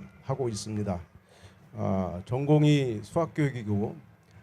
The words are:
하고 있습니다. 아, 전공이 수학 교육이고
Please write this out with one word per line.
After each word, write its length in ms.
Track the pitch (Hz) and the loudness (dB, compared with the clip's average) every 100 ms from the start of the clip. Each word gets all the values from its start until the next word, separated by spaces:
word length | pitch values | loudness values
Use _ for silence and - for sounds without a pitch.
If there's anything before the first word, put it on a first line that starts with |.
| - - | -8 -12
하고 260 | - 131 123 | -6 -4 -2
있습니다. 520 | 101 107 107 101 87 85 - _ - - - - 107 | -4 -6 -4 -2 -4 -8 -20 _ -20 -20 -20 -16 -6
아, 460 | 101 95 92 85 - | -2 0 -2 -6 -4
전공이 760 | 123 143 151 151 147 127 107 | -2 4 6 6 6 2 -4
수학 320 | 104 170 160 | -4 -2 -2
교육이고 600 | - 143 120 104 101 120 165 - - _ - | 0 -2 -2 -2 -2 -2 -6 -18 -20 _ -20